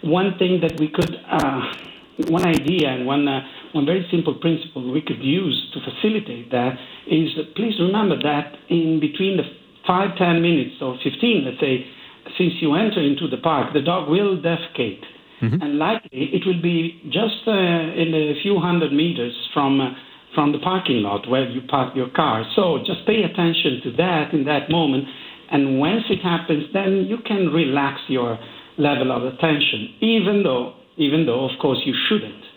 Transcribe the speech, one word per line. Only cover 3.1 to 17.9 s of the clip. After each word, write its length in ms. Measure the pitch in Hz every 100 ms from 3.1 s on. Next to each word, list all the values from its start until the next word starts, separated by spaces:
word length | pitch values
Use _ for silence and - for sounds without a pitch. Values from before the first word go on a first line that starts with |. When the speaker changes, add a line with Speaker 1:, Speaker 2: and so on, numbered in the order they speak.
| 143 143
Speaker 1:
uh, 220 | 135 - - -
one 140 | 156 143
very 200 | 185 175
simple 220 | 175 170
principle 580 | - 165 160 - 135 123
we 100 | 135
could 220 | 156 117
use 480 | 131 170 185 107 87
to 60 | -
facilitate 720 | - - 214 214 208 120 -
that 220 | 127 123 131 - - -
is 220 | 156 156 165
that 180 | 151 -
please 200 | 226 208
remember 420 | 180 208 208 139
that 340 | 147 147 143 - -
in 300 | 170 160 160
between 380 | 147 - 190 185
the 60 | 135 - - - -
five, 300 | 185 196 -
ten 240 | 175 170
minutes 340 | 170 160 123 -
or 160 | 135 127
fifteen, 440 | 131 131 240 208 131
let's 160 | 123
say, 260 | 143 127 - - - - - -
since 160 | 180 -
you 160 | 160 151
enter 260 | 220 208
into 280 | 143 139 165
the 80 | 127
park, 340 | 165 151 120
the 80 | 151
dog 280 | 139 180 147
will 280 | 170 202 185
defecate. 640 | 165 165 - - 117 95 - - - -
Speaker 2:
Mm-hmm. 200 | 117 151
Speaker 1:
And 160 | 151 143
likely 520 | 160 220 - 131 147
it 120 | 180 180
will 160 | 180
be 400 | 175 170 165 - 151
just, 420 | 143 220 - -
uh, 40 |
in 640 | 208 180 170 160